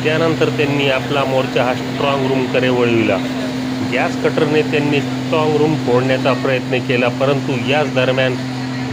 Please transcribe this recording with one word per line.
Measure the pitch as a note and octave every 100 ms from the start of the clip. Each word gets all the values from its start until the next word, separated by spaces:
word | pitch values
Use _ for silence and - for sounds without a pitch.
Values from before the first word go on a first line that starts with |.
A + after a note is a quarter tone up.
त्यानंतर | D#3 D#3 E3 D#3 D3+
त्यांनी | C3 C#3+ C#3+ C#3
आपला | C3 B2+ C#3+
मोर्चा | C3+ C3 B2+ C#3+
हा | B2
स्ट्रॉंग | B2+ B2+ B2+ C#3 C#3 C3
रूमकडे | C3 B2+ B2+ B2+
वळविला. | B2 A#2+ A#2 G#2+ F#2+ - - - - - - -
गॅस | B2 D3+ -
कटरने | D#3 C3 D3+ D3+
त्यांनी | D3+ D3+ D3 D3
स्ट्रॉंग | C3 - - D#3+ D#3 D3+
रूम | D#3 D3
फोडण्याचा | B2+ B2 B2+ C3 C3
प्रयत्न | B2 C#3 B2+ B2+ B2+
केला, | B2+ B2 B2
परंतु | B2 C3+ C3+ C3 A#2+ B2
याच | D3 C#3
दरम्यान | B2+ B2+ C3 C3 B2+ - - - - -